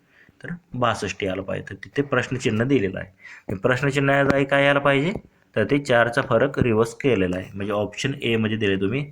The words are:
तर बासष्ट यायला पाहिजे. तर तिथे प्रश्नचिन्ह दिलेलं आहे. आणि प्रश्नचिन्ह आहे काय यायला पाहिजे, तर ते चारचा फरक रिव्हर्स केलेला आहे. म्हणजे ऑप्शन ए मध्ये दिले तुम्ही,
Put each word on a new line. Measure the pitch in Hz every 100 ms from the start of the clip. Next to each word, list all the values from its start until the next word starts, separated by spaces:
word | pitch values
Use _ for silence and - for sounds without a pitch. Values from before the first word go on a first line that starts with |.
| _ _ _ _
तर | - 175 _
बासष्ट | 123 120 107 101 -
यायला | 98 92
पाहिजे. | 95 98 98
तर | 101
तिथे | - -
प्रश्नचिन्ह | 139 127 117 123 123 107
दिलेलं | 123 139 98 95
आहे. | - _ - - -
आणि | 98
प्रश्नचिन्ह | 120 123 143 139 139
आहे | 139 139 139 143
काय | 143 139
यायला | 143
पाहिजे, | 143 139 151 220 - _ _ -
तर |
ते | 104 143
चारचा | 143 120 117 123
फरक | 120 113 135 139
रिव्हर्स | 123 110 113
केलेला | - 139 110 90 90
आहे. | 92
म्हणजे | 98 101
ऑप्शन | 104 104 - 131 139
ए | 120 113
मध्ये | 110 110
दिले | 104 95
तुम्ही, | 98 127 147